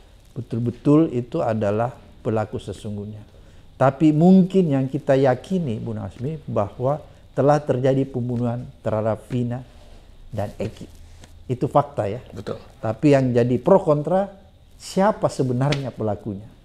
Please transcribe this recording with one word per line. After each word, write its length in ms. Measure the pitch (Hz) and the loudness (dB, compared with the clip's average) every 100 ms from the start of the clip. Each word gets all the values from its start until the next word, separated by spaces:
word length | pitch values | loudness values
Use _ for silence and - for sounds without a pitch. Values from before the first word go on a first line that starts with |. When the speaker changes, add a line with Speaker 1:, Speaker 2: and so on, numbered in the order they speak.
| - - - | -20 -20 -18
Speaker 1:
betul-betul 800 | - 117 117 120 - 147 151 165 | -14 -8 -4 -4 -2 4 4 4
itu 300 | 123 123 165 | -2 -4 -4
adalah 500 | 127 110 104 107 120 - - - | -2 0 0 0 -2 -6 -20 -10
pelaku 360 | - 110 107 113 | -4 -4 -4 -8
sesungguhnya. 640 | - 95 107 104 101 107 - - - - - - | -10 -12 -10 -10 -10 -14 -18 -20 -20 -20 -18 0
Tapi 360 | 131 - 160 | 0 4 2
mungkin 580 | 151 175 190 185 190 170 | 6 6 8 6 2 2
yang 160 | 135 131 | 0 -2
kita 300 | 147 - 135 | -4 2 4
yakini, 640 | 135 127 - 185 151 110 | 4 2 -2 -4 -4 -6
Bu 160 | 117 107 | -6 -8
Nasmi, 420 | 101 - 127 160 - | -10 -8 -8 -8 -6
bahwa 540 | 113 98 - 127 151 - - - | -4 -4 -4 -4 -4 -8 -20 -12
telah 260 | - 139 147 | 0 2 2
terjadi 460 | 147 127 131 135 | 2 0 2 0
pembunuhan 640 | 135 127 123 117 120 123 131 - | -2 -4 -4 -2 -2 -4 -10 -10
terhadap 400 | 110 107 110 107 - | -4 -2 -2 -4 -4
Vina 380 | 123 120 123 127 - - - - - - | -4 -4 -6 -12 -20 -20 -20 -20 -20 -14
dan 220 | 104 104 - | -8 -8 -6
Eki. 300 | 104 - - - - - - - - | -10 -10 -18 -20 -20 -20 -20 -20 -8
Itu 180 | 127 143 | -4 0
fakta 400 | 147 - - 104 | 0 0 -4 -6
ya. 160 | 113 - | -6 -12
Speaker 2:
Betul. 300 | - - - - - | -14 -12 -12 -14 -10
Speaker 1:
Tapi 300 | 113 107 151 | -8 0 4
yang 220 | 139 127 | 4 4
jadi 220 | 120 120 123 | 2 2 0
pro 220 | 170 190 | 4 4
kontra, 500 | 160 147 151 185 196 - - _ - - | 4 0 0 -2 -2 -8 -20 _ -20 -20
siapa 500 | - 185 202 214 147 | -6 0 0 2 -2
sebenarnya 640 | - 127 123 135 139 131 | -2 -2 0 0 -2 -4
pelakunya? 560 | - 107 101 113 98 110 - | -6 -4 -4 -6 -10 -12 -20